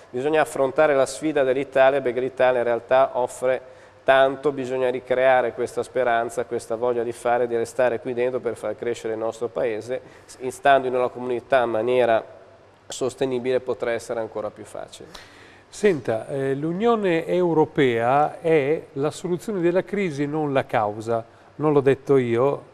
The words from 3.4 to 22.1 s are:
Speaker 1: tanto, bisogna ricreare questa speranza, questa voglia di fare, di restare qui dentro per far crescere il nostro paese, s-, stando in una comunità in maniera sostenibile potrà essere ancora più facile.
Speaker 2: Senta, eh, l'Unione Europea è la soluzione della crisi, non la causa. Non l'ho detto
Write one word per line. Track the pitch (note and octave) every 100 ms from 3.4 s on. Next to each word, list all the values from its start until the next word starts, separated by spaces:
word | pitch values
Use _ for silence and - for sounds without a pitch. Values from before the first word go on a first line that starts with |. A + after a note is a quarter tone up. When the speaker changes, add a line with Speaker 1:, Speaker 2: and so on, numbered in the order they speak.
| C3 B2+ - - - -
Speaker 1:
tanto, | - C3+ C3+ C3+ D3
bisogna | C3+ B2 C3 B2+
ricreare | B2+ - B2+ C3 B2+ A#2
questa | A2 A#2 -
speranza, | A2+ B2+ B2 A#2 A#2+ B2
questa | A#2+ A#2+ - A2+
voglia | B2 A#2+
di | A#2
fare, | A#2 A#2+ A#2+ B2
di | A#2
restare | A#2 - B2 A#2
qui | C3
dentro | A#2+ B2+ B2+
per | A2+ G#2+
far | G#2+ G#2+
crescere | A#2+ A#2 A2+
il | A2
nostro | A2+ - A#2
paese, | E3 B2+ G#2+ A2 B2+ - - -
s-, | - B2+
stando | - C#3+ C3+ B2+
in | B2+
una | B2
comunità | B2 B2+ A#2+ - C3+
in | A#2
maniera | A2 A#2+ B2+ A#2 A2 - - - - - _ -
sostenibile | - B2+ - C3+ B2+ B2 B2+
potrà | B2+ A#2+ A#2+
essere | A#2 - A#2
ancora | A2 A2 G#2+
più | G#2+ G#2
facile. | - - - - - - - - - _
Speaker 2:
Senta, | - G#3 D#3 A#2+ A2 -
eh, | C#3 C3+
l'Unione | C3+ D#3+ F3 A#3 A3+ G3 E3 E3+
Europea | F3 F3 D#3 D#3 - C3 A2+ A#2 C#3 D3+ -
è | E3 D#3+ C3+ D#3+ -
la | C#3 D3
soluzione | - F3 F3+ - G3
della | E3+ F3+
crisi, | - G3+ F#3+ C#3 D3
non | D#3 D3
la | C3+ -
causa. | B2+ G#2 G#2+ A2 A2+ A2 - - -
Non | D3+
l'ho | D3
detto | C3 C3 -